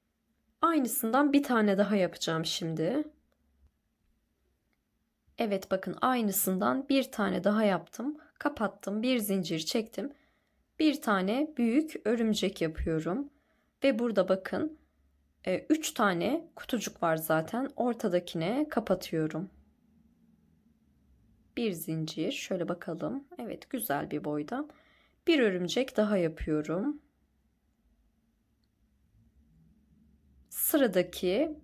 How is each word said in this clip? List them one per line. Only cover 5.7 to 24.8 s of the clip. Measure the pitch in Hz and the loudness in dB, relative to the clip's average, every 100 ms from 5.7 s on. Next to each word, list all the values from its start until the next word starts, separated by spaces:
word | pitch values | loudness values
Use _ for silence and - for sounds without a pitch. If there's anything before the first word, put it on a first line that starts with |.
bakın | 190 190 - | -4 -2 -2
aynısından | 254 254 214 185 - 185 208 262 269 | 0 2 0 0 0 0 2 0 2
bir | 269 254 | 2 2
tane | - 196 185 | -2 -2 0
daha | 196 208 | 2 2
yaptım. | 214 180 - - 247 302 - _ | 2 0 -4 -8 -8 -8 -14 _
Kapattım, | 285 285 208 - - 208 | -6 -2 -4 -4 -6 -2
bir | 247 254 | 0 0
zincir | 202 190 170 160 | 0 -2 -2 -4
çektim. | 160 233 220 - 277 - _ _ _ _ _ - | -2 -2 -4 -6 -8 -10 _ _ _ _ _ 0
Bir | 311 269 | 2 2
tane | - 196 185 240 302 - | 0 2 2 0 -2 0
büyük | 233 247 311 - | 2 2 0 -4
örümcek | 214 233 220 214 - - | -2 2 2 2 0 0
yapıyorum. | 160 160 - 160 156 208 285 - _ _ _ _ | -4 -2 -2 -2 -2 -4 -6 -12 _ _ _ _
Ve | 269 226 | 0 2
burada | 240 208 185 | 0 2 2
bakın, | 190 - 214 311 - _ _ _ _ _ _ - | 0 0 -4 -4 -6 _ _ _ _ _ _ -4
e, | 185 - | -2 0
üç | 311 - | 0 0
tane | - 208 175 185 311 330 - | 0 2 2 0 -2 -4 -16
kutucuk | - 233 - - | -6 -4 -4 -2
var | 170 160 | 0 0
zaten. | 160 160 160 233 269 - | 2 0 0 -4 -4 -2
Ortadakine | 240 233 214 175 175 170 165 254 302 | -2 0 0 0 -2 -4 -2 -2 -2
kapatıyorum. | - 214 185 - 160 156 160 190 - _ _ _ _ _ _ _ _ _ _ _ _ _ _ _ _ _ _ _ - | -2 0 -2 0 -2 -2 -4 -8 -12 _ _ _ _ _ _ _ _ _ _ _ _ _ _ _ _ _ _ _ -4
Bir | 233 | -2
zincir, | 165 160 160 156 - 165 | -2 -4 -4 -4 -4 -4
şöyle | 277 - 185 175 | -4 -4 -4 -2
bakalım. | 180 - 180 214 262 277 349 | -4 -6 -6 -6 -6 -10 -12
Evet, | 233 - - | -10 -10 -8
güzel | 254 202 143 156 | -8 -4 -4 -4
bir | 147 | -6
boyda. | 151 147 151 254 302 - | -4 -4 -4 -6 -8 -14